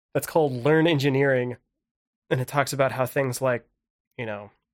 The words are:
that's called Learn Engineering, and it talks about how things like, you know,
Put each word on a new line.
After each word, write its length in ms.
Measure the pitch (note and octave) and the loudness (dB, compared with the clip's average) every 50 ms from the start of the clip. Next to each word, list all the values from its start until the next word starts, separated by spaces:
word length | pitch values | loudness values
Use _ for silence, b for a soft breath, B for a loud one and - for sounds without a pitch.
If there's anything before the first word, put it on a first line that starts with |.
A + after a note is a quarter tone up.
| _ _ - | _ _ -6
that's 140 | C#3+ - | -6 -4
called 360 | - - E3+ D3+ C3+ B2+ A#2+ A#2 | 0 0 2 2 2 -2 0 2
Learn 220 | D3 D#3 D#3+ D#3 | 4 4 4 4
Engineering, 720 | E3+ D#3+ C#3 C#3 C#3+ C3 C3+ C#3 C#3 C3 B2+ B2 B2 A#2+ - _ _ _ _ _ _ _ _ _ _ _ _ _ _ | 4 2 2 2 2 2 2 2 2 2 0 0 -4 -6 -10 _ _ _ _ _ _ _ _ _ _ _ _ _ _
and 100 | E3 B2+ | -4 -2
it 80 | B2+ | -2
talks 240 | - - C#3+ B2+ - | -2 -2 -2 -2 0
about 200 | C#3 C3+ C3+ B2+ | 0 0 0 0
how 140 | - C3 B2+ | 0 -2 -4
things 360 | - - C#3+ C3+ B2+ B2 - | -2 -2 -2 -2 -2 -2 -2
like, 260 | C3 C3 A#2+ A#2 - _ _ _ _ _ _ _ _ _ _ | -2 -2 -2 -4 -6 _ _ _ _ _ _ _ _ _ _
you 80 | - A#2+ | -10 -10
know, 260 | A2 G#2 G2+ G#2 G2+ _ _ _ _ | -10 -10 -12 -14 -18 _ _ _ _